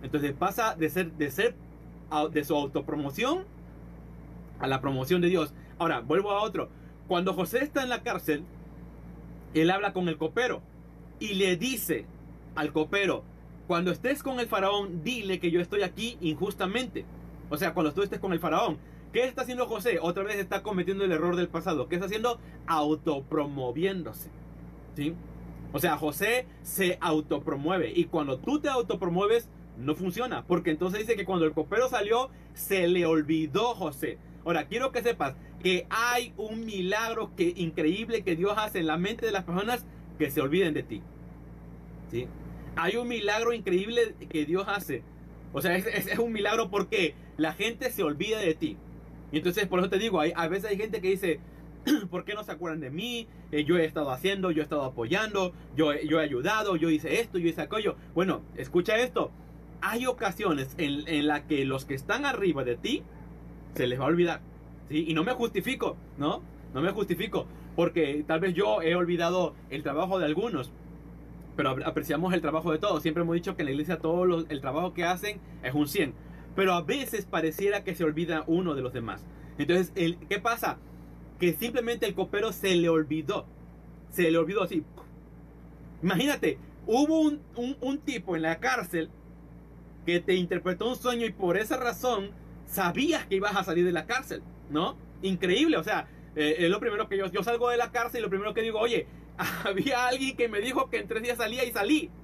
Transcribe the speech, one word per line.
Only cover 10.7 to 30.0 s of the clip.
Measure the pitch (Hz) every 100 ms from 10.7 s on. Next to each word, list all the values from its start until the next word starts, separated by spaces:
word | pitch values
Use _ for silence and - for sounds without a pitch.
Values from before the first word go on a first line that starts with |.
| - - - - -
y | 214 196
le | 196 180
dice | 240 254 - 135 - - - - - -
al | 151
copero: | 156 156 202 196 120 - - - - -
"Cuando | 170 180
estés | 175 247 285
con | 277 254
el | 233
faraón, | 208 190 202 196 175
dile | 160 254 196 185
que | 175
yo | 170
estoy | 175 202
aquí | 185 - 226 233
injustamente". | 170 156 190 185 185 220 254 - 92 - - - -
O | 151
sea, | 175
cuando | 165 156
tú | 147
estés | 196 208
con | 190
el | 165
faraón. | 170 160 220 151 - - -
¿Qué | 214
está | 254 254
haciendo | 247 247 240
José? | 220 214 175
Otra | 165 175
vez | 196 202
está | 196 196
cometiendo | 208 190 175 196 196
el |
error | 160 170 175
del | 175
pasado. | 165 175 156 123
¿Qué | 175
está | 190
haciendo? | 214 233 233 - - -
Autopromoviéndose, | 165 151 156 - 143 135 156 147 139 127 127 185 190 147 - - - - - - - - -
¿sí? | 143 170 - - - - -
O | 139
sea, | 175 147
José | 151 147 208 247 247 -
se | - - 196 -
autopromueve. | 170 156 151 147 - 139 143 185 156 -
Y | 170
cuando | 165 143 165
tú | - 294
te | 285
autopromueves, | 262 240 196 180 170 202 233 233 - - -
no | 131
funciona. | 151